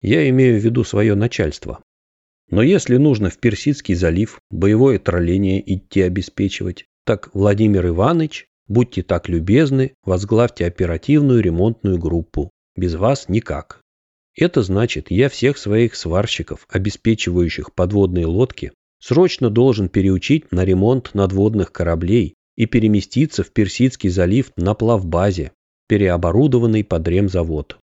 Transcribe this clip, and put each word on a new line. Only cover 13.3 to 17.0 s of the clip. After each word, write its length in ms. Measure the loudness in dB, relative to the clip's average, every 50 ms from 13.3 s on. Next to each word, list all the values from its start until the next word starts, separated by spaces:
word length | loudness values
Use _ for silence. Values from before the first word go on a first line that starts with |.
никак. 520 | -4 -4 -4 -4 -10 -10 -10 _ -20 _ _ _ _ _ _ _ _ _ _ _ _
Это 280 | -2 -2 0 0 0 -2
значит, 480 | 0 0 0 0 -2 -4 -8 -8 -4
я 180 | 0 0 0 0
всех 280 | 0 0 -2 -2 -2 -2
своих 380 | -4 -2 0 2 0 0 -2
сварщиков, 680 | -6 -8 -4 -2 -2 -2 -2 -4 -8 -8 -10 -12 -16 _ _
обеспечивающих 1040 | -6 -4 -4 -4 -6 -4